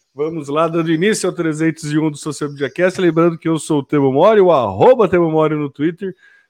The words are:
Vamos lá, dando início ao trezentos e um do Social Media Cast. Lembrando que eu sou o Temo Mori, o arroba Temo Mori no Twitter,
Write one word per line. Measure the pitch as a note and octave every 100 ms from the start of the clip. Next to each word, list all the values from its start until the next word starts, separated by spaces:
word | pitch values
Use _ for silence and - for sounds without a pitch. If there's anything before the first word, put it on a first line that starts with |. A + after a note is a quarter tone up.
| _
Vamos | C3 D#3 E3 C#3
lá, | D3+ E3
dando | E3 E3
início | D#3+ G#3 G#3+ F3+
ao |
trezentos | E3+ E3 D3+ D#3+ D#3 D3+
e | D3+
um | D#3
do | C#3+
Social | D#3 C#3+ D3
Media | C#3 C3
Cast. | - F3+ F#3
Lembrando | F3 D#3+ E3+ E3
que | D#3+
eu | D#3+
sou | - D3
o |
Temo | C3 D3+ C3+
Mori, | C3+ G3+ G#3+
o | F3+
arroba | D3 G#2+ F#2+ G#3 B3 G3
Temo | F3+ E3
Mori | D#3 D#3
no | D3+ D3
Twitter, | C3+ D#3+ E3+ F#3+ - _ _